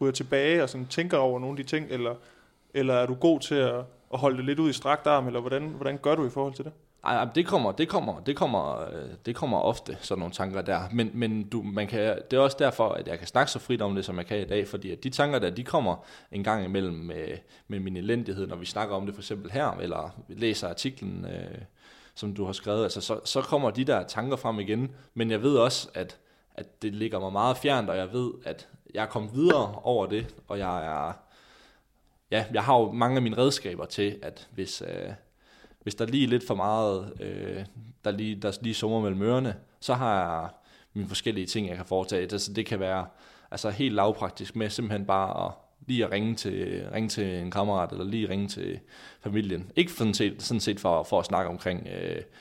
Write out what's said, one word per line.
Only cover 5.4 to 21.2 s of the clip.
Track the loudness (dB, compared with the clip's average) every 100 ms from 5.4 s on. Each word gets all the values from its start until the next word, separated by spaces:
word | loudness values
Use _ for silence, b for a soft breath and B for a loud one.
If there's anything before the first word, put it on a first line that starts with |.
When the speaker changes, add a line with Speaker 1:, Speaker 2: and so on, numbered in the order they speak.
Speaker 1:
hvordan, | -2 -2 -2
hvordan | -4 -4 0
gør | 2
du | 4 2
i |
forhold | 0 -2
til | -4
det? | -10 -12 _ _
Speaker 2:
Ej, | 2
ej, | 2 4
det | 2 4
kommer, | 4 2
det | 2 2
kommer, | 2 0 -2
det | -4 0
kommer, | 2 2 0 -2
øh, | -6 -8 -10 -8 -6
det | -4
kommer | 0 4
ofte, | 4 2 -4 -10
sådan | -4 -4
nogle | -2
tanker | -4 -4 -2
der. | 0 0 0
Men, | 0 0
men | 0 0 0 -2
du, | -4
man | -2 -2 -2
kan, | 0 2 0 2
det | 4
er |
også | 4 4
derfor, | 2 4 2
at | 2 -4
jeg | -6
kan | 0
snakke | 2 2
så | 0
frit | -2 0
om | 2
det, | 0
som | -2 -4
jeg | -2
kan | -2
i |
dag, | 0 0 0
fordi | -6 -8
at | -6
de | -4
tanker | 0 2 2
der, | 0
de | -2
kommer | 0 2 2 0 B B B
en | -4
gang | 0 0
imellem | 0 0 0
med, | -4 -6 -6 -8 -8 -14 b -10
med | -6
min | -4 -4
elendighed, | 0 0 -2 -4 -6
når | -6
vi | -6
snakker | -4 -2 -2
om | -4
det |
for | -8
eksempel | -8 -10 -6
her, | -2 -2
eller | -2 -4 -6 -8 -12 -16
læser | -2 0 0 -4
artiklen, | -4 -6 -6 -8 -8